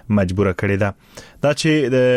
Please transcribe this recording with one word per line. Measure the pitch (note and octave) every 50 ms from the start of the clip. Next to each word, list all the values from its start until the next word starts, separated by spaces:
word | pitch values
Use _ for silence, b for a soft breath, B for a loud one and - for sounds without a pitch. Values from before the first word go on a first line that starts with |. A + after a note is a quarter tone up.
| B B G#2+ G#2
مجبوره | G2 F2+ F#2 G2+ G2+ F#2+
کړې | F2 - - G2 G2 G2
ده. | G#2 G2 - B B B B B B B B B
دا | - C#3+ D3 -
چې | - D#3+ D3+ D3+ C#3 A#2+ C3
د، | B2+ B2+ B2+ B2